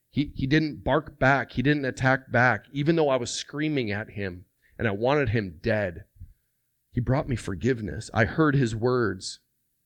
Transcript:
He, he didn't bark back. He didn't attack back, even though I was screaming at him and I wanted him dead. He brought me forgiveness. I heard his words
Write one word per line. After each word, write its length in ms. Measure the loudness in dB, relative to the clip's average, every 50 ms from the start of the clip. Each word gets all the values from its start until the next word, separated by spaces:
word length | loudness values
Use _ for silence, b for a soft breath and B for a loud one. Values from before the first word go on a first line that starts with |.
| _ _
He, 220 | -2 -2 -2 -2 -2
he 140 | -4 -2 2
didn't 360 | 2 2 2 0 -4 -6 -2
bark 360 | 0 0 0 -2 -4 -6 0
back. 320 | 2 2 2 2 0 -4
He 100 | -4 -2
didn't 240 | 2 2 2 2 0
attack 460 | -4 -4 0 2 2 2 2 0 0
back, 340 | 2 4 4 4 2 0 -4 -8
even 240 | -6 -4 0 2 2
though 140 | 4 4 2
I 80 | 2 0
was 140 | -2 -4
screaming 600 | -8 -8 -10 -8 -6 -4 -2 -2 0 0 -2 -2
at 180 | -2 -4 -6 -8
him 360 | -8 -6 -6 -6 -6 -10 -16 _ _ _ _ _ _ -4
and 80 | -2 -2
I 40 |
wanted 380 | -2 0 0 2 2 2 2 0
him 300 | 0 0 -2 -2 -6 -6
dead. 440 | -2 -2 0 0 -2 -4 -6 -8 -14 _ _ -20 -20 -20 -20 _ _ _ _ _ _ _ _ _ _ _
He 100 | -6 -4
brought 260 | -2 0 0 0 0 -2
me 80 | -4
forgiveness. 760 | -6 -4 -6 -6 -2 0 0 0 0 -2 -8 -8 -8 -10 -6 0
I 100 | 0 0
heard 320 | 0 2 2 4 4 4
his 180 | 4 2 2 0
words 680 | 0 0 0 2 2 0 0 -2 -4 -8 -12 -14 -14 _ _ _ _ _ _ _ _ _